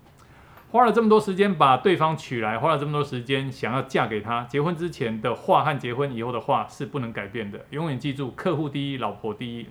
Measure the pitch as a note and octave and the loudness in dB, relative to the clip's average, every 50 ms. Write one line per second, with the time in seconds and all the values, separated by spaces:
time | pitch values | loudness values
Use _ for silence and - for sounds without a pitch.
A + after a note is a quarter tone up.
0 | _ _ _ _ - _ - - - - - - - - - A#3 B3 A3+ F#3+ A#3 | _ _ _ _ -20 _ -20 -20 -20 -20 -20 -20 -14 0 4 6 6 6 6 4
1 | A3+ G#3+ G#3+ G#3+ G#3+ G3+ F#3 F3+ G3+ G3+ F#3 D3+ D3+ C3+ C3 B2+ - G3+ F3 C#3+ | 6 6 6 6 6 2 2 2 2 2 4 4 6 6 6 6 6 4 4 4
2 | D#3 D#3+ E3 - - - C3 A#2 A2 G#2+ A2+ A2 C#3 D#3+ D#3 C#3 D3 D3+ D3 D3 | 4 2 0 -2 -6 -6 -4 -2 0 0 0 0 2 2 2 0 0 -2 0 -2
3 | C#3 C#3+ C3 B2 A#2+ C3 C3+ C3+ C3+ C3+ B2+ - - G#2+ A#2+ C3+ B2+ - - F3 | -2 -2 -4 -6 -2 -2 -2 -2 -2 -4 -6 -6 -4 -2 -2 -2 -4 -2 0 0
4 | C3 A2 A2 G#2+ G#2 A2 A#2+ A#2+ B2 B2 - C#3+ D3 F3 F3 D3+ F3 F3 - - | 0 0 -2 -4 -4 -4 -4 -4 -4 -4 -2 -2 0 0 -2 -4 -6 -8 -6 -4
5 | C3 A2+ A2+ A2 A2 B2 A2 - - - D#3+ D3 B2+ D3+ D3+ B2 A#2 A#2+ A#2 B2+ | -4 -4 -4 -4 -4 -4 -4 -4 2 4 4 4 4 2 0 -2 -4 -4 -2 -2
6 | C#3+ C#3 B2 A2+ A2+ B2 A#2+ A2+ - - C3+ A2+ G#2+ - - - C#3 G#2+ - C#3+ | -2 -4 -4 -4 -4 -4 -4 -4 0 0 0 0 0 -4 -8 -10 -10 -8 -6 -6
7 | A#2+ A2+ A2 - G2+ F#2+ G2 A#2 G#2+ G2+ G2+ - - - C3 C#3+ E3 E3 C3+ A#2+ | -6 -6 -8 -8 -10 -8 -8 -6 -6 -6 -8 -12 -14 -10 -8 -6 -4 -4 -4 -4
8 | - D3 C3 C3 C#3+ A#2+ - - - F#3+ D#3+ C#3 D#3+ C#3+ C#3 C#3+ C#3 C#3 C#3 B2+ | -4 -4 -4 -4 -6 -8 -8 -6 -4 -2 -2 -2 -2 -4 -4 -6 -6 -6 -6 -4
9 | A2+ G#2 G2+ - - A2 G2+ - B2+ A#2+ A#2 A#2 A2 - | -6 -6 -6 -6 -8 -8 -8 -6 -8 -10 -10 -10 -12 -12